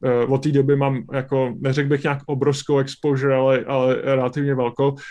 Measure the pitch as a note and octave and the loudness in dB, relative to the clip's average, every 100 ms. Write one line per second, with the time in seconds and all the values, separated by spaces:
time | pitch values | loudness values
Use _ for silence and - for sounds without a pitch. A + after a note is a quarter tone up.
0 | C3 A#2+ A#2+ C3+ D3+ C#3 C3+ C#3 C3+ C3 | -2 0 2 0 2 2 2 2 2 -2
1 | - C3+ C3 C3+ C3 A2 C3+ C3+ C#3+ C#3+ | -4 -8 -2 -2 -2 -2 -2 0 0 0
2 | D3+ C#3 - C3+ C#3 C#3 - C#3 C3+ - | 0 -4 -4 -2 0 0 0 0 0 -4
3 | D3+ C3+ C#3 C3 C3+ B2+ A#2 C3+ C3 B2+ | -2 0 2 2 2 2 0 0 2 0
4 | C3+ C3+ B2+ D3 C#3+ C3 A#2+ A#2 C#3 C#3 | 0 0 0 -2 -2 0 -2 0 0 0
5 | - | -12